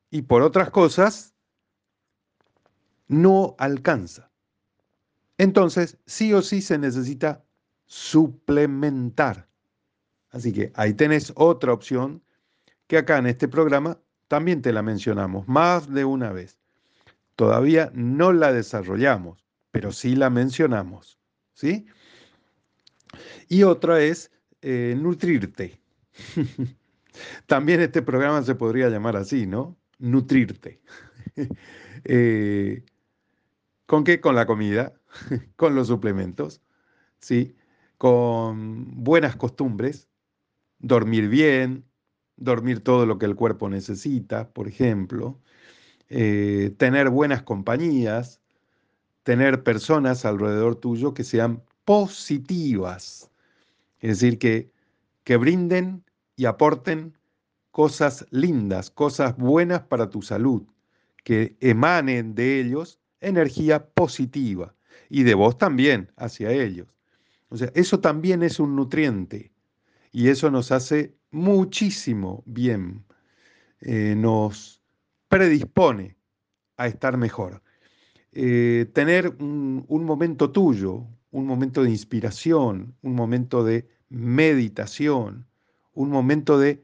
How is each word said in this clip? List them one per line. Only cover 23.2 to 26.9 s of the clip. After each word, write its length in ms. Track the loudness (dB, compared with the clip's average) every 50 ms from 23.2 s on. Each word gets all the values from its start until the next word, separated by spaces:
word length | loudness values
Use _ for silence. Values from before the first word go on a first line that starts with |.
| -20 -20 -20 -20 -8 _
Y 140 | 6 6
otra 380 | 8 6 6 4 4 4 4 4
es, 300 | 4 2 0 -4 -10 _ _ _ _ _ _ _
eh, 340 | -6 -4 -2 -2 -2 -2 -2 -2
nutrirte. 840 | -2 -2 -2 -2 0 0 0 0 -2 -4 -8 -12 -12 -12 -12 _ _ _ _ _ _ _ _
<laughs> 640 | -20 -20 -10 -6 -6 -6 -6 -6 -8 -10 -10 -10 _ _ _